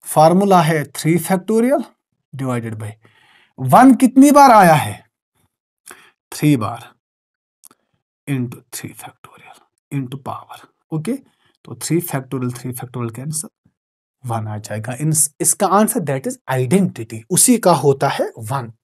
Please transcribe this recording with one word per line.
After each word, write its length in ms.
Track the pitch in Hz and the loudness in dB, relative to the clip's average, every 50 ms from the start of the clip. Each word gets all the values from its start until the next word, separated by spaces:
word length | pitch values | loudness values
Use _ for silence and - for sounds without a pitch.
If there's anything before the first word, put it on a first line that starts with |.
| _ | _
फॉर्मूला 580 | - - - 156 160 175 185 202 202 190 180 | -4 2 4 4 4 4 2 2 4 2 2
है 240 | 160 156 170 151 143 | 2 2 -2 -2 -4
three 340 | - _ - - 151 165 175 | -6 _ -6 -2 -2 -2 -2
factorial 640 | 165 - 196 185 185 - 220 226 233 254 277 320 320 - _ _ _ _ _ _ _ _ - | -2 -2 -4 -4 -2 -2 -2 0 0 0 0 -2 -4 -8 _ _ _ _ _ _ _ _ -12
divided 400 | 131 135 127 123 120 113 113 110 | -8 -6 -6 -6 -6 -6 -8 -10
by 160 | 107 107 104 110 _ _ _ _ _ _ _ _ _ _ _ _ - | -10 -12 -14 -16 _ _ _ _ _ _ _ _ _ _ _ _ -10
one। 400 | 135 127 143 202 254 269 240 - | -2 4 6 8 8 8 6 6
कितनी 320 | 262 247 - 269 269 294 | 4 2 6 6 6 6
बार 200 | 269 285 277 262 | 8 8 8 8
आया 220 | 233 214 190 170 156 | 8 8 8 6 6
है, 320 | 143 110 104 101 - _ _ _ _ _ _ _ _ _ _ _ _ _ _ _ _ _ _ - _ _ _ _ _ _ _ - | 4 2 -4 -10 -12 _ _ _ _ _ _ _ _ _ _ _ _ _ _ _ _ _ _ -20 _ _ _ _ _ _ _ -8
थ्री 240 | - - 151 147 | -2 2 2 2
बार 360 | 123 107 98 - - - - _ _ _ _ _ _ _ _ _ _ _ _ _ _ _ - _ _ _ _ _ _ _ _ _ _ _ - | 2 0 -6 -10 -12 -16 -20 _ _ _ _ _ _ _ _ _ _ _ _ _ _ _ -20 _ _ _ _ _ _ _ _ _ _ _ -6
into 260 | 143 131 123 123 123 | -4 -4 -4 -8 -10
three 380 | - _ _ - - - - - | -16 _ _ -18 -16 -16 -16 -18
factorial 680 | - - - _ _ - - _ - _ - - _ _ _ _ _ _ _ 147 | -18 -20 -20 _ _ -20 -20 _ -20 _ -20 -20 _ _ _ _ _ _ _ -8
into 200 | 143 135 123 135 | -8 -8 -8 -12
power। 520 | - _ 117 101 - - _ - - - _ _ _ _ _ 160 | -14 _ -14 -14 -14 -16 _ -20 -20 -20 _ _ _ _ _ -8
ओके, 200 | 156 151 - - 269 _ _ _ _ _ _ _ _ _ | -8 -6 -6 -8 -8 _ _ _ _ _ _ _ _ _
तो 100 | - 117 | -20 -18
थ्री 260 | - - - 156 175 | -14 -8 -4 -4 -4
factorial, 580 | 170 - - 139 131 - - 131 127 123 123 - | -4 -4 -8 -8 -8 -8 -10 -8 -6 -8 -8 -10
थ्री 120 | - 127 123 | -12 -12 -12
factorial 420 | - - 123 - 127 120 113 110 | -12 -14 -14 -10 -10 -10 -8 -10
का 60 | 113 | -10
आंसर 260 | 135 151 156 156 - - _ _ _ _ _ _ _ _ _ _ _ _ _ _ _ | -12 -10 -10 -10 -12 -12 _ _ _ _ _ _ _ _ _ _ _ _ _ _ _
वन 220 | 123 113 113 110 | -8 -8 -8 -8
आ 100 | 107 107 | -8 -10
जाएगा। 360 | 104 104 - 104 110 107 123 127 | -12 -12 -10 -12 -10 -10 -10 -10
इन, 200 | 127 151 156 156 156 - - _ _ | -6 -4 -4 -2 -2 -2 -4 _ _
इसका 280 | 175 - - _ 208 | -4 -4 -2 _ -2
आंसर 320 | 180 180 202 220 202 - 247 | 2 2 2 2 2 -2 -6
that 280 | 170 139 139 135 - | -4 -4 -6 -6 -6
is 80 | 254 254 _ _ - | -10 -12 _ _ -6
identity, 680 | 135 131 127 123 175 196 190 151 - - 113 _ 117 113 - _ | -4 -4 -2 0 2 0 0 0 -4 -10 -14 _ -14 -18 -10 _
उसी 280 | 185 175 - - 247 | -2 0 2 2 2
का 160 | 220 - 277 262 | 2 4 2 2
होता 340 | 165 - 143 139 139 147 | 4 2 0 0 0 -2
है 240 | 139 - - - - - - | -4 -2 -4 -6 -6 -6 -14
वन 340 | 113 107 135 139 123 110 110 _ | -12 -8 -8 -8 -8 -12 -18 _